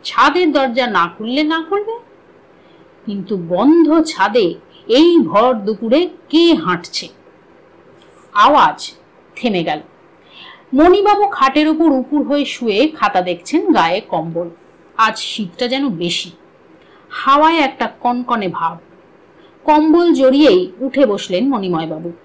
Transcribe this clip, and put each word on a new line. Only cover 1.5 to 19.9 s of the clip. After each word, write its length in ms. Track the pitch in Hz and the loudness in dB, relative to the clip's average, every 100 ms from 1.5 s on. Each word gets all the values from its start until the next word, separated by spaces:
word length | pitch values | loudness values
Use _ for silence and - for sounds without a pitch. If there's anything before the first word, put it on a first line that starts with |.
| 320 330 | -4 -4
খুলবে, 240 | 403 415 466 - _ _ _ _ _ _ _ _ _ - | -6 -6 -12 -16 _ _ _ _ _ _ _ _ _ -12
কিন্তু 300 | 202 175 202 165 | -10 -8 -8 -4
বন্ধ 540 | 180 254 330 294 320 | 0 4 4 4 2
ছাদে 520 | 311 - 196 233 180 - - - - | 0 -2 0 2 0 -4 -16 -20 0
এই 300 | 247 339 339 | 4 6 4
ভর 360 | 233 202 247 | 2 2 2
দুপুরে 560 | 240 202 214 226 277 359 - - | 0 -4 -6 0 0 0 -8 -2
কে 260 | 311 339 | 2 2
হাঁটছে? 540 | 320 - 175 - - - - - _ _ _ _ _ _ _ _ - - | 2 0 -6 -6 -12 -12 -20 -20 _ _ _ _ _ _ _ _ -20 -6
আওয়াজ 600 | 208 226 294 165 - - - _ _ _ - | 2 4 4 2 0 -14 -16 _ _ _ -6
থেমে 280 | 240 190 | -4 -2
গেল। 160 | 165 151 - _ _ _ _ - - - _ | -4 -8 -12 _ _ _ _ -20 -20 -20 _
মণিবাবু 520 | 262 330 403 403 403 403 | 4 4 4 2 2 0
খাটের 420 | - 269 277 302 | 0 0 2 0
উপর 160 | 311 | 2
উপুর 380 | 320 262 254 294 | 2 0 -2 -4
হয়ে 220 | 233 285 | -2 -2
শুয়ে 440 | 277 - 233 196 311 | -4 -6 -4 0 0
খাতা 320 | - 208 196 | 0 -2 0
দেখছেন, 520 | 180 175 - 311 403 | -2 -6 -4 -2 0
গায়ে 280 | 233 165 185 | 0 2 -2
কম্বল। 480 | - 170 165 165 170 - _ _ _ - | -4 -6 -6 -8 -10 -14 _ _ _ -2
আজ 220 | 220 220 | -2 -2
শীতটা 500 | - - 190 - 247 | -10 -10 -10 -8 -6
যেন 200 | 262 277 | -4 -4
বেশি, 420 | 165 175 - 175 - _ _ _ - _ _ _ | -4 -6 -6 -10 -20 _ _ _ -20 _ _ _
হাওয়ায় 460 | - - 285 311 330 | -8 0 2 2 2
একটা 300 | 269 262 220 - | -2 -4 -10 -6
কনকনে 480 | 240 247 247 233 190 | -6 -4 -4 -4 -4
ভাব। 300 | 170 165 170 - _ _ _ _ _ _ _ | -6 -8 -8 -20 _ _ _ _ _ _ _
কম্বল 480 | - 302 311 | 0 2 4